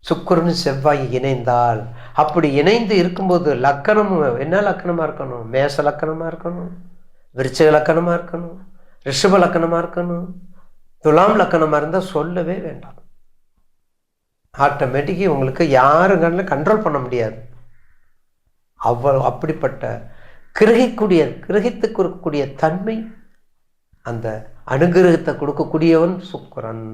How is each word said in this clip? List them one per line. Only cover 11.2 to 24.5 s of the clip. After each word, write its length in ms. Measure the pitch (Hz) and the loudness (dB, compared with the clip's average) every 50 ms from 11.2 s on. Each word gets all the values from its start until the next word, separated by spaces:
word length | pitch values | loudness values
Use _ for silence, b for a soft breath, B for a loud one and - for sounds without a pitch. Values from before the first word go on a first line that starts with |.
| 185 214 220 214 | 6 4 4 2
லக்கணமா 400 | 180 - - 160 156 151 147 147 | 2 2 2 0 2 2 2 0
இருந்தா 240 | 147 160 165 190 185 | 0 0 -2 -4 -4
சொல்லவே 520 | - - 151 151 170 175 180 165 160 185 196 | -2 -4 -4 -4 -2 -4 -6 -4 -4 -6 -8
வேண்டாம். 360 | - 160 - - - - - - - - - - - _ _ _ _ _ _ _ _ _ _ _ _ _ _ _ _ _ _ _ _ _ _ _ _ _ - | -8 -10 -12 -14 -18 -20 -20 -20 -20 -20 -20 -20 -20 _ _ _ _ _ _ _ _ _ _ _ _ _ _ _ _ _ _ _ _ _ _ _ _ _ -2
ஆட்டோமேட்டிக்கா 720 | - 139 147 143 139 139 127 123 139 147 - 190 165 202 185 | 0 0 0 2 0 -4 -2 -2 -2 -2 -2 -2 0 0 0
உங்களுக்கு 360 | 147 135 135 131 139 - 175 151 | 0 0 -2 -2 0 0 0 4
யாரும் 540 | 135 127 131 139 147 165 180 190 196 170 | 4 6 6 6 6 6 4 4 4 4
கண்ணில் 260 | 165 170 170 185 190 190 | 2 0 0 -2 -2 -2
கண்ட்ரோல் 340 | 147 139 151 202 214 214 | -2 0 2 2 2 2
பண்ண 160 | 214 170 147 139 | 0 -2 -2 -2
முடியாது. 380 | 127 123 123 120 113 107 107 - - - - - - - - - - - _ _ _ _ _ _ _ _ _ _ _ _ _ _ _ _ _ _ | -4 -4 -4 -2 -4 -4 -6 -10 -18 -20 -20 -20 -20 -20 -20 -20 -20 -20 _ _ _ _ _ _ _ _ _ _ _ _ _ _ _ _ _ _
அவ்வளவு, 400 | - 117 120 120 127 143 135 131 131 | -2 -2 0 2 2 2 2 4 2
அப்படிப்பட்ட 580 | - - - - 156 151 - - 127 - - 120 117 113 110 b b b b b b b b b b - | 0 -2 -2 -6 -6 -4 -4 -4 -6 -4 -4 -8 -8 -8 -10 b b b b b b b b b b 2
கிரகிக்கூடிய, 640 | - 214 214 233 233 254 247 - - 214 202 190 165 147 123 - - | 4 4 6 6 4 2 2 0 -2 0 2 4 2 2 0 -4 -10
கிரகித்து 480 | - - 185 208 196 240 - - - 214 | -8 -2 -2 0 0 -2 -4 -4 -6 -4
கொடுக்கக்கூடிய 540 | - - 180 165 - - - 165 147 147 139 131 - | -2 -2 -2 -2 -4 -6 -6 -4 -2 -2 -4 -4 -2
தன்மை, 420 | - - 156 170 190 202 220 220 226 220 - - - - - _ _ _ _ _ _ _ _ _ _ _ _ _ _ _ | 0 0 0 0 -2 -4 -6 -6 -6 -8 -12 -16 -20 -20 -20 _ _ _ _ _ _ _ _ _ _ _ _ _ _ _
அந்த 200 | 120 117 113 104 113 110 110 - - | -10 -8 -6 -6 -8 -8 -8 -12 -16